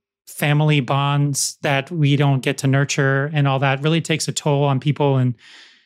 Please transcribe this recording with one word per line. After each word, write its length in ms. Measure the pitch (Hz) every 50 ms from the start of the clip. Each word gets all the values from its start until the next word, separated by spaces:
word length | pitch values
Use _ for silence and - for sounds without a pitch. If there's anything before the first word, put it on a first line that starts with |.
| _ _ _ _ _
family 540 | - - - 165 147 147 147 156 151 151 147
bonds 800 | 127 - 143 139 139 143 143 143 143 143 139 - - - - - -
that 280 | 160 139 139 135 -
we 260 | 175 165 147 139 143
don't 240 | 139 147 139 139 127
get 160 | 120 143 135 -
to 80 | -
nurture 640 | 135 131 139 143 139 - - 139 135 135 135 139 147 160
and 120 | 147 143
all 120 | 139 131 135
that 240 | 139 139 135 135 143
really 180 | 156 165 165
takes 260 | 156 - 160 156 - -
a 40 | -
toll 320 | - - 156 143 139 147
on 160 | 143 135 127
people. 360 | - 147 139 - 147 139 135
And 180 | 131 127 123 120 - - - - - - - - _ _